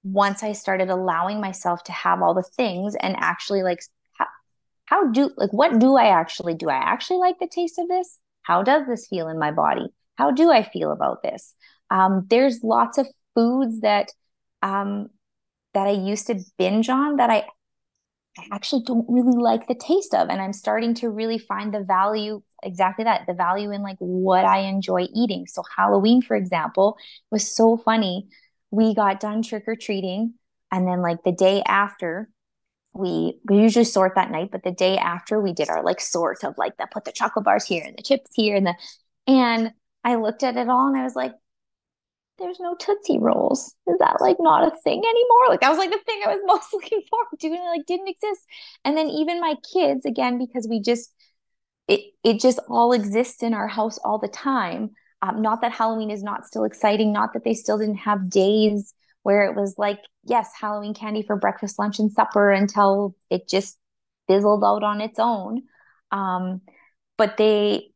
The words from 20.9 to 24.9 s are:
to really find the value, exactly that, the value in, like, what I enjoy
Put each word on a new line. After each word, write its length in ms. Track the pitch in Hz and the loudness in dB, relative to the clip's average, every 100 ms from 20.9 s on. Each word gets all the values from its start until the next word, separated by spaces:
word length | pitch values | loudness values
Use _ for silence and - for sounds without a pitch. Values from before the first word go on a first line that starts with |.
| 233 | -2
to 140 | 240 | -4
really 300 | 214 226 226 | -4 -4 -4
find 340 | 220 196 208 | -6 -8 -6
the 100 | 208 | -6
value, 580 | 190 185 196 220 208 208 _ _ | 0 2 2 0 -4 -10 _ _
exactly 400 | - 180 185 196 | -12 -2 -2 0
that, 240 | 226 196 - | 0 0 -2
the 60 | |
value 380 | 175 175 190 208 | -4 -2 -2 -4
in, 100 | 202 | -8
like, 160 | 202 190 | -8 -8
what 460 | 180 185 190 185 190 | -4 -2 2 4 4
I 140 | 196 | 2
enjoy 480 | 196 190 185 | 0 -4 -2